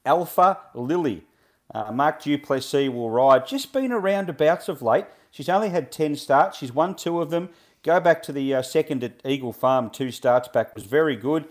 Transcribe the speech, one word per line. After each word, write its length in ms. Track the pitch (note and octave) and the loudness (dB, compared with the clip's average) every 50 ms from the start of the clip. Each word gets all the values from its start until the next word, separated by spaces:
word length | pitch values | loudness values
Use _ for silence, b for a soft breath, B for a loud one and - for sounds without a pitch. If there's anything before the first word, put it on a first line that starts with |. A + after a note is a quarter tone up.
| - | 0
Alpha 520 | B2+ D3+ F3 F3 - - G3 F3+ F#3+ F#3 - - - | 0 0 0 0 0 2 4 4 4 4 0 -6 -12
Lily. 520 | - A#2+ B2 C3 E3 F3+ D#3+ C3+ G2 D#2+ - _ _ _ _ _ _ _ _ - - | -10 -8 -4 -2 -2 0 0 -2 -4 -6 -10 _ _ _ _ _ _ _ _ -12 -8
Uh, 180 | A2 G#2+ G#2+ | -8 -8 -4
Mark 300 | A2+ B2+ C#3+ D#3 D#3 - | -2 0 0 0 0 -2
Duplessis 680 | - D3 D3 C#3 - - C#3 C3 B2+ - - C#3 C#3 C3+ | -2 -2 -2 -2 -2 -2 -2 -2 -2 -2 0 0 0 0
will 220 | B2 A#2+ A#2 A2+ | -2 -4 -4 -2
ride. 360 | A2 A#2+ C3 C#3 C3+ B2+ A#3 | 2 4 6 6 6 6 4
Just 280 | - C4+ C4+ - - - | 0 -6 -8 -6 -4 -4
been 180 | C4+ C4 B3 | -4 -2 -2
around 380 | B3 A3 F#3 G3 G3+ G3 G3 F3 | -2 -2 0 0 0 0 -2 -4
abouts 400 | C#3+ - D#3 D#3 F3 F3+ - - | -2 2 2 2 2 2 -2 -6
of 100 | E3+ - | -8 -2
late. 240 | B2+ A2 A#2 E3+ - b b b b b | 0 2 2 2 0 b b b b b
She's 180 | _ - C3+ E3+ | _ -8 -4 0
only 220 | F3+ G3 A3 G3+ | 0 0 0 0
had 200 | F3 F3 - - | -2 -4 -4 -4
ten 240 | - - D#3 D3+ D3 | -4 -2 -2 -2 -2
starts. 440 | C3+ - - C3+ C#3 F3 G3 - - | -4 0 4 4 4 4 4 0 -6
She's 140 | C#3+ B2 | -10 -4
won 220 | A#2+ D3 E3 F#3 F#3 | -2 -2 -2 -2 -4
two 260 | - - E3+ E3+ E3+ | -6 -6 -4 -2 -2
of 100 | E3 D3 | -2 -2
them. 180 | E3 E3+ F3+ F3+ b b b b b b | -2 -4 -4 -6 b b b b b b
Go 160 | - G3 E3+ F3+ | -2 0 2 4
back 240 | E3+ F3 D#3+ D#3+ | 4 4 2 2
to 100 | - - | -2 -6
the, 220 | C#3 C#3+ C3+ C3+ C3+ | -6 -4 -2 -2 0
uh, 80 | B2+ | -2
second 400 | B2 - - D#3 D#3 D#3 D3 B2+ | -2 0 0 0 0 0 -2 -6
at 180 | B2 A#2 - _ - | -6 -8 -10 _ -4
Eagle 280 | C3+ C#3 C3+ B2+ A#2+ | -4 -4 -4 -4 -8
Farm, 380 | G#2+ - - B2+ C3 B2+ A#2+ G2+ | -4 -2 0 2 2 2 0 -2
two 220 | - - C3+ B2+ | -6 -8 -8 -8
starts 340 | A2+ - - B2 A#2+ B2+ B2 | -6 -2 2 2 2 2 2
back, 300 | - - A#2 A2 - - | 0 0 -2 -2 -2 -6
was 80 | A2 G2 | -16 -6
very 320 | G2 C3 D3+ D#3+ D#3 C3 | 0 2 2 2 2 0
good. 300 | G2+ A2+ C#3 D#3 D#3+ D3+ b | -2 -2 -2 -2 -2 -4 b